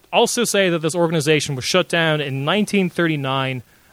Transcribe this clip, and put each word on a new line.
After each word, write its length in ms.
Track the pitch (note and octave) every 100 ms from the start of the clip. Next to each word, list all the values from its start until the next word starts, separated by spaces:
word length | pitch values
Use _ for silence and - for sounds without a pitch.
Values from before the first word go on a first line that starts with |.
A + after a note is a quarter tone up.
| _
also 320 | F3+ A#3 A#3+
say 260 | A3 G3+ F#3
that 80 | E3+
this 160 | D#3
organization 640 | F3 E3 E3 C#3+ D#3 - C3
was 80 |
shut 240 | - F#3 E3+
down 340 | E3+ D#3+ D3+
in 200 | C#3 C3+
nineteen 440 | D3 G3+ G3+ G3+ F3+
thirty-nine, 720 | - E3 D3+ C3+ C3+ C3 B2+ - _ _